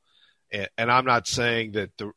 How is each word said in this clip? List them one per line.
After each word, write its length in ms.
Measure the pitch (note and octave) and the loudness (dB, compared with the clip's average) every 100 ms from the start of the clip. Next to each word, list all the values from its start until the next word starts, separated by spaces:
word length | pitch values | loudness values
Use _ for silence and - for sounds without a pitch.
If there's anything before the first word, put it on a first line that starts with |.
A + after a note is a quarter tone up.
| _ _ _ _ _ | _ _ _ _ _
And, 160 | G#2 F#2+ - | -6 -6 -2
and 140 | A#2 | 2
I'm 140 | B2+ C3 | 2 4
not 220 | A#2+ - | 2 2
saying 440 | C3 A#2+ A#2 A2 | -2 0 0 -2
that 240 | G#2 F#2+ - | -4 -6 -8
the, 140 | G#2+ | -12